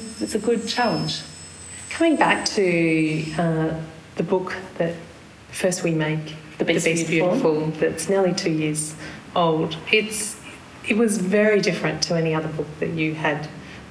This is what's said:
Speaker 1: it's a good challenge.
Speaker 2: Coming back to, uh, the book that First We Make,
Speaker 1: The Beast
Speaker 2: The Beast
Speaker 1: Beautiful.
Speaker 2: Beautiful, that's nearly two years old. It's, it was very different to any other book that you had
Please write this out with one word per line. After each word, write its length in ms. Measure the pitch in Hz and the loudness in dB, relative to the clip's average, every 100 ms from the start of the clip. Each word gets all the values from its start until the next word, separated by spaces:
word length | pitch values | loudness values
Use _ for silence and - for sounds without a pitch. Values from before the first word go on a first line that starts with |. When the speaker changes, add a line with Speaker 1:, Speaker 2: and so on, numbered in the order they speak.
| - - | -8 -8
Speaker 1:
it's 160 | 214 220 | -4 0
a 40 | |
good 280 | - 226 - | 2 0 0
challenge. 540 | - 233 156 156 - - - - - - - - | 0 0 0 -2 -6 -10 -16 -18 -18 -18 -16 -12
Speaker 2:
Coming 260 | - 330 277 | 2 2 4
back 300 | 226 202 - | 4 2 0
to, 760 | - 185 170 165 160 156 156 156 - | 2 2 4 4 2 2 -2 -4 -2
uh, 420 | 165 160 160 160 - - - - | 0 2 0 -2 -8 -14 -12 -6
the 60 | |
book 320 | 175 185 - - - - | 0 0 0 -8 -10 -4
that 160 | 170 - - - - - - | -4 -4 -14 -20 -20 -20 -12
First 320 | - 185 175 | -2 0 0
We 80 | 170 | 0
Make, 440 | 160 151 156 - - - - | 2 0 -2 -4 -12 -16 -2
Speaker 1:
The 60 | 165 | 2
Beast 200 | 165 165 | 2 2
Speaker 2:
The 80 | |
Beast 140 | 170 156 | 0 2
Speaker 1:
Beautiful. 440 | 160 175 - 160 151 | 2 4 4 2 2
Speaker 2:
Beautiful, 180 | 156 - 165 | 0 0 0
that's 180 | - - | 0 0
nearly 240 | 196 185 | 4 4
two 180 | 175 175 | 2 0
years 420 | 156 156 151 - - - - - 180 | 0 0 -2 -4 -8 -12 -14 -4 2
old. 400 | 170 156 165 - - | 2 2 0 -4 2
It's, 460 | 214 208 - - - - - - - - | 2 2 -4 -6 -8 -14 -18 -18 -14 0
it 100 | 214 | 2
was 200 | 226 190 | 4 2
very 420 | 185 208 214 202 | 2 4 6 6
different 400 | 180 165 160 156 | 2 0 -2 -2
to 120 | - 170 | 0 2
any 180 | 165 | 2
other 140 | 156 160 | 0 -2
book 180 | 156 151 - | -4 -8 -6
that 100 | 165 | -4
you 240 | 165 156 156 | 0 -2 0
had 320 | 156 147 - - - - - | -2 -2 -6 -12 -16 -16 -14